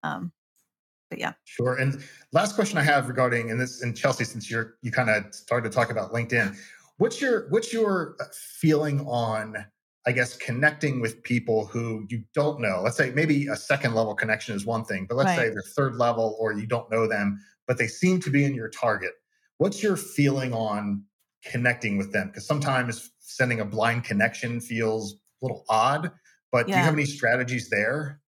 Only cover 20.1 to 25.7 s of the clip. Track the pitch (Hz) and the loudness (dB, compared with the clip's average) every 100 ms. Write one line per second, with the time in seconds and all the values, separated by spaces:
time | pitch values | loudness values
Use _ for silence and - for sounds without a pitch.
20.1 | - 143 135 127 117 110 104 104 101 - | 2 2 2 -2 -2 -2 -2 -2 -4 -6
21.1 | _ _ _ - 120 120 117 113 101 98 | _ _ _ -8 0 0 2 0 -2 0
22.1 | 104 98 - - 147 143 131 120 - - | -2 -2 -8 -2 0 2 0 0 -4 -10
23.1 | _ - - 127 117 104 107 113 117 120 | _ -18 0 0 2 -2 2 2 2 0
24.1 | 104 113 - 123 120 - 113 113 110 104 | 2 2 0 -4 -4 -4 -2 0 0 -4
25.1 | - _ _ 131 107 - | -12 _ _ -6 -6 0